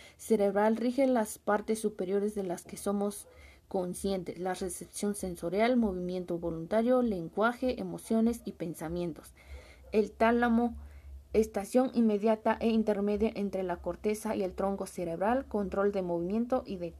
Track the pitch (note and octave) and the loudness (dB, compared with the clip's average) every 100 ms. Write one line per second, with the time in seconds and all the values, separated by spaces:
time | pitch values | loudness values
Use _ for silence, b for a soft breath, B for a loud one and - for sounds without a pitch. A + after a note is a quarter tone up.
0 | B B - G#3+ G3+ G3 G#3+ A3+ A#3 B3 | B B 0 2 4 4 4 2 0 2
1 | C4 B3+ G#3+ - - G#3 G#3 A3 G#3+ G#3+ | 4 4 0 -4 0 0 0 -2 -2 -2
2 | F#3 G3+ G3+ G#3 F#3+ F3 - - - G3+ | -2 0 0 -2 -4 -6 -8 -8 -2 0
3 | G3+ G3+ - B B B - G3 F3+ F3+ | -2 -4 -14 B B B -6 -4 -4 -4
4 | G3 G3 E3+ - F#3 F#3 F#3+ - - - | -2 -2 -4 -6 -4 -4 -4 -8 -12 -4
5 | G#3 G3+ F#3 F3 E3+ F#3+ A3+ B3+ A3 F3+ | -4 -2 -4 -4 -2 2 4 4 2 0
6 | F3+ F#3 F3 F3 E3+ E3 E3 G#3+ A3+ B3+ | -4 -4 -4 -4 -4 -6 -2 2 4 4
7 | B3 F#3+ E3 - A3 A#3+ B3+ B3 F#3 E3+ | 2 0 -4 0 0 0 -2 -2 -4 -6
8 | - A3+ A3+ A#3 - - E3+ D#3 D#3+ F3 | -2 2 2 0 -6 -8 -8 -6 -6 -4
9 | F3 D3 - - B B B B - G#3 | -4 -6 -14 -20 B B B B -4 0
10 | G3 - A3+ A#3+ A#3+ A3+ A#3+ - B B | 0 2 4 4 4 4 2 -2 B B
11 | B B - G#3 A3 G#3 G3 B3+ C4 A#3+ | B B -2 0 2 0 0 2 2 4
12 | A3+ G#3 A3 A3 A3 A3 A3+ A3+ A3 G3+ | 2 4 2 2 2 0 2 2 2 2
13 | G3+ G#3 A3 - G3+ F#3+ F#3 F3 F3+ F3 | 0 2 0 0 -4 -2 -4 -4 -6 -4
14 | G#3+ G#3+ A3 G#3 F#3 F3+ G3 G3 F#3+ - | -2 -2 -2 -2 -2 -2 -2 -2 -6 -6
15 | F3 E3+ G3 B3 - G#3+ G3 G3 G3+ G3+ | -4 0 0 0 0 -4 -2 2 2 2
16 | F3+ E3+ F3 G#3+ A#3+ B3+ - F#3 F3 - | 0 -2 0 -2 0 -2 -2 -8 -8 -6